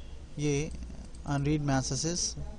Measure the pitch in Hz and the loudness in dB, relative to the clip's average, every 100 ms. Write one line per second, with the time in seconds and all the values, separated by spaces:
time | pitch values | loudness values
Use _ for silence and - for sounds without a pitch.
0 | - - - - 147 143 156 - - - | -10 -10 -10 -2 2 2 0 -4 -6 -8
1 | - - - 139 143 151 143 135 131 131 | -10 -8 -2 2 4 4 4 4 4 0
2 | 151 175 - - - | 0 0 0 -2 -6